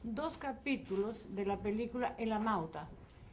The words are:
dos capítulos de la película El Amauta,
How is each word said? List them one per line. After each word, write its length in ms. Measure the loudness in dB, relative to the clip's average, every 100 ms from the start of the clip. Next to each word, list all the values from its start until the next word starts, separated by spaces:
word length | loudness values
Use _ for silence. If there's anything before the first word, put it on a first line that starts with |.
dos 360 | -4 0 0 0
capítulos 960 | -2 -2 2 0 2 2 2 0 -4
de 100 | 0
la 140 | 2 2
película 560 | 2 2 0 2 0 2
El 140 | 0
Amauta, 560 | 2 4 2 0 -4 -8 -10 -16 -18 -18